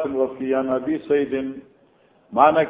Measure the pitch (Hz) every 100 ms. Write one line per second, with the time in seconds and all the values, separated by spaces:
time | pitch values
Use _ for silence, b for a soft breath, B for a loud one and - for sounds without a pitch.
0 | 151 135 131 131 131 131 131 131 131 156
1 | - 147 135 131 135 135 - _ _ _
2 | _ _ _ 113 147 160